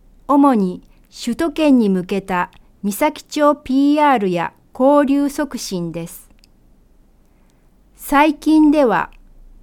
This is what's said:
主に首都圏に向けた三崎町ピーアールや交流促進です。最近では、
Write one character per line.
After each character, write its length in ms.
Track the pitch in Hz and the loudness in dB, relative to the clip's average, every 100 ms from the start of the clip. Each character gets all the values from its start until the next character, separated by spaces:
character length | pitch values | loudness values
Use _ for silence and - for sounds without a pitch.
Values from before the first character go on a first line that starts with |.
| _ _ - | _ _ -2
主 260 | 285 285 | 2 4
に 300 | 226 185 180 - _ _ | 2 -2 -6 -16 _ _
首 280 | - 240 233 | -12 -8 -4
都 140 | 330 | -6
圏 280 | 320 302 254 | -2 2 2
に 80 | 208 | 2
向 160 | 185 | -2
け 180 | 175 196 | -4 -8
た 300 | 190 180 175 - _ _ | -4 -6 -6 -10 _ _
三 80 | 202 | -10
崎 320 | 196 202 202 | -4 -4 -4
町 320 | - 302 294 294 | -10 0 0 0
ピ 400 | - 262 285 302 | -2 0 2 2
ー 160 | 294 | 2
ア 20 | |
ー 60 | 247 | 2
ル 120 | 196 | 0
や 220 | 170 165 - _ - | -4 -6 -10 _ -2
交 300 | 262 294 277 | 2 4 2
流 220 | 277 285 | 0 -2
促 280 | 285 285 247 | -4 -8 -10
進 360 | - 185 170 | -10 -8 -8
で 140 | 165 165 | -10 -14
す。 220 | - - _ _ _ _ _ _ _ _ _ _ _ _ _ _ _ _ _ | -16 -20 _ _ _ _ _ _ _ _ _ _ _ _ _ _ _ _ _
最 400 | - 285 311 294 | -2 2 2 0
近 360 | 294 311 302 | 0 4 4
で 120 | 302 | 4
は、 280 | 247 175 - - - - - - | 2 0 -4 -12 -20 -20 -20 -20